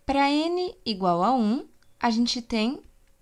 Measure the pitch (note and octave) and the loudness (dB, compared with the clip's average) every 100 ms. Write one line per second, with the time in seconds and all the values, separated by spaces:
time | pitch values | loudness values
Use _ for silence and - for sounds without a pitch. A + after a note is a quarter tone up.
0 | - C#4 C#4 D4 E4 F4+ F4+ - - F#3+ | -4 0 2 2 0 -2 -4 -6 -8 -2
1 | F#3 E3+ G3 C4 G#3+ C4 - - _ - | 0 2 2 2 2 0 -4 -18 _ -4
2 | A#3+ A3+ A#3+ B3 A#3 A3+ A3 D#4+ - - | -2 0 0 -2 -4 -2 -2 -4 -12 -20
3 | _ _ | _ _